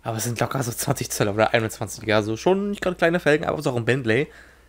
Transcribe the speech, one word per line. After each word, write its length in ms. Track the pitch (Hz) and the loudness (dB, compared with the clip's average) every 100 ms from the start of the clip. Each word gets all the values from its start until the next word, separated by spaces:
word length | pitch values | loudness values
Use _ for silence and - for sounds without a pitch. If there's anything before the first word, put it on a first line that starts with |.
Aber 140 | - 110 | -6 -6
es 60 | |
sind 160 | 120 117 | -4 -2
locker 220 | 120 - | -2 -2
so 100 | 120 | -4
zwanzig 380 | 113 - - 120 | -4 -4 -2 -4
Zöller 240 | - 104 | -2 0
oder 200 | 104 110 | 2 2
einundzwanzig, 500 | 120 110 - 107 - 110 | 2 0 -6 -10 -8 2
ja, 160 | 107 | 2
so 160 | 104 110 | 2 0
schon 320 | 180 190 202 | 2 2 0
nicht 120 | 202 | -2
gerade 140 | 185 170 | -4 2
kleine 240 | 170 175 | 2 2
Felgen, 280 | 151 151 165 | 2 2 2
aber 100 | 156 | 0
es 80 | 147 | 0
ist 60 | |
auch 40 | 120 | 0
ein 100 | 113 | 0
Bentley. 420 | 131 117 113 156 - - - | 0 2 2 0 -8 -20 -20